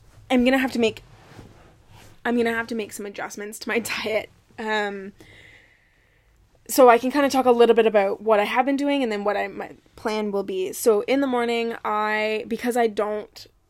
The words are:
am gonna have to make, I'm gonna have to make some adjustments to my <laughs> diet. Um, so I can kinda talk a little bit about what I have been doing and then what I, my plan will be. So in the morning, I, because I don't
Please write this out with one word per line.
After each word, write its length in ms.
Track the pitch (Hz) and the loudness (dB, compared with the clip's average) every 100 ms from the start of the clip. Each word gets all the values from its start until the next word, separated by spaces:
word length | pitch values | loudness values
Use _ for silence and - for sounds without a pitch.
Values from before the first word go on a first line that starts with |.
| _ - - | _ -16 0
am 160 | 262 | 2
gonna 140 | 240 262 | 4 2
have 140 | 262 | 0
to 80 | 233 | 0
make, 240 | 226 - - - - - - - - _ _ - - - | 0 -2 -12 -20 -20 -20 -20 -20 -20 _ _ -20 -20 -10
I'm 120 | 240 240 | -2 0
gonna 160 | 233 | 0
have 140 | 226 226 | -2 -4
to 60 | |
make 180 | 226 202 | -6 -8
some 140 | - 202 | -10 -12
adjustments 540 | 202 190 - 208 220 | -10 -10 -10 -12 -12
to 80 | - | -6
my 100 | 233 | -4
<laughs> 240 | 208 - | -4 -6
diet. 280 | 226 214 - _ _ - | -4 -4 -6 _ _ -10
Um, 540 | 220 214 208 196 190 - - - - - _ _ _ _ _ _ _ _ _ _ - | -4 -2 -4 -6 -12 -16 -20 -20 -20 -20 _ _ _ _ _ _ _ _ _ _ -4
so 220 | - 247 | 6 8
I 100 | 233 | 6
can 140 | 254 | 4
kinda 180 | 285 277 | 0 0
talk 160 | 262 254 | 2 4
a 60 | |
little 240 | 240 233 226 | 6 6 6
bit 100 | 220 | 4
about 340 | 208 196 202 | 2 0 0
what 200 | 208 208 | 2 2
I 40 | |
have 220 | 226 233 254 | 2 0 0
been 100 | 277 | 0
doing 280 | 285 285 | 0 0
and 80 | 247 | -2
then 100 | 208 | -2
what 140 | 202 202 | -2 -2
I, 100 | 196 | -4
my 240 | 202 196 - _ | -8 -14 -16 _
plan 380 | - 226 214 214 | -10 -6 -4 -2
will 100 | 196 | -4
be. 300 | 196 190 185 | -4 -4 -6
So 300 | - 247 208 | -2 2 2
in 180 | - 269 | 2 0
the 80 | 277 | 0
morning, 480 | 247 233 233 233 226 | 0 -2 -2 -4 -6
I, 600 | - 214 214 214 214 220 214 | -4 -2 -2 -2 -2 -4 -6
because 280 | 226 247 240 | -6 -4 0
I 120 | 226 | 0
don't 580 | 208 208 214 - - - _ _ | 0 -4 -6 -10 -18 -20 _ _